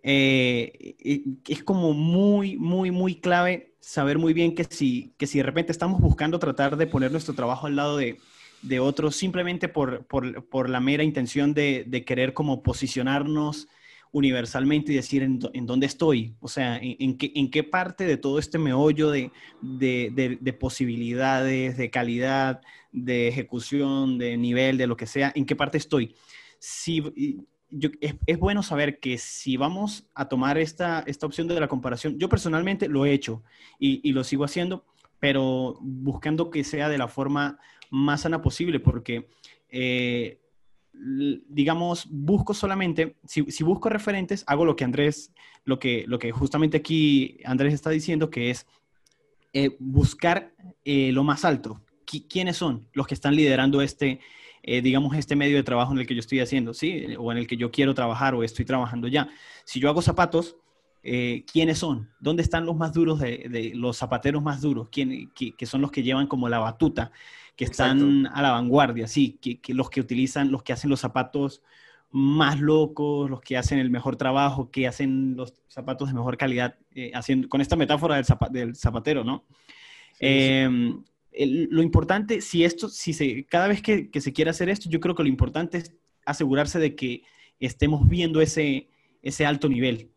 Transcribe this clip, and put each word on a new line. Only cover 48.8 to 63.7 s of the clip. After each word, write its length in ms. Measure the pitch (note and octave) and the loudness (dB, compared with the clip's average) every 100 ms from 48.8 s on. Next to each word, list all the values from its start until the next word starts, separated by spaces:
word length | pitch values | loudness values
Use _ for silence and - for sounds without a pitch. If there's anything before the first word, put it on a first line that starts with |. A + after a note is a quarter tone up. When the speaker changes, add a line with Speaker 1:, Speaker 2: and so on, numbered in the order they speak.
| _ _ _ _ _ _ _ | _ _ _ _ _ _ _
Speaker 1:
eh, 240 | C#3 C#3 - | 0 0 -2
buscar, 760 | C3 C3+ - - E3+ F3+ - _ - - | 2 4 4 2 2 2 -2 _ -20 -12
eh, 260 | C#3+ C#3 C3+ | 0 2 4
lo 120 | C3 | 2
más 200 | D3 C#3 | 2 2
alto. 380 | F3+ C3+ A2+ A2 _ _ - | 2 0 -4 -14 _ _ -14
Qui-, 200 | D3+ - | -14 -6
¿quiénes 280 | F#3 F#3 E3 | -4 -2 -2
son 320 | E3+ A#2 - | -2 -4 -6
los 140 | C#3 C3+ | -6 -4
que 80 | |
están 200 | C3+ C#3+ | -2 2
liderando 480 | D3+ D3 C3 C3+ C#3 | 4 4 4 4 2
este, 380 | C#3 - C#3 C3 - - - - | 0 -2 -2 -2 -12 -20 -20 -16
eh, 200 | - B2 | -4 0
digamos, 340 | B2+ C3+ C#3+ D3+ | 2 2 2 -2
este 200 | C#3+ C#3+ | 0 0
medio 200 | C#3+ C#3+ | 4 2
de 60 | |
trabajo 300 | C3 B2 B2 | 2 0 0
en 60 | C3+ | -2
el 80 | B2 | -2
que 80 | |
yo 60 | A#2+ | -4
estoy 200 | - C3 | -2 -2
haciendo, 340 | B2 C#3 A#2 | 0 0 -2
¿sí? 320 | A#2 D#3 E3+ A#2+ A#2 | -4 -4 -4 -8 -6
O 120 | A#2 | -4
en 80 | A#2 | -4
el 80 | A#2 | -4
que 100 | A#2+ | -4
yo 140 | A#2+ | -2
quiero 240 | C3 C#3 | 2 2
trabajar 400 | C3+ A#2 A#2+ C3+ | 2 -2 0 0
o 80 | B2 | 0
estoy 220 | A2+ - | -2 -4
trabajando 420 | A#2+ C3 A#2 A#2+ A#2+ | -2 -2 -2 -4 0
ya. 220 | D3 C#3 - - - | 0 0 -8 -20 -20
Si 140 | - C3 | -10 0
yo 100 | C#3+ | 2
hago 140 | D#3 | 4
zapatos, 540 | F3 F3+ E3+ E3 E3+ - _ _ _ _ | 2 4 4 2 -2 -12 _ _ _ _
eh, 400 | - B2 A#2+ A#2 - | -4 -2 -2 -4 0
¿quiénes 260 | D#3+ D#3+ D#3 | 2 2 2
son? 320 | E3+ B2 G#2+ _ | -2 -4 -6 _
¿Dónde 240 | D3 E3+ | -2 0
están 240 | D#3+ E3 E3 | 0 0 -2
los 100 | D#3+ | -2
más 160 | D#3+ | 0
duros 280 | D#3+ E3 D#3 | 2 2 2
de, 260 | B2+ B2 B2 | -2 -4 -6
de 240 | A#2+ A2+ | -6 -6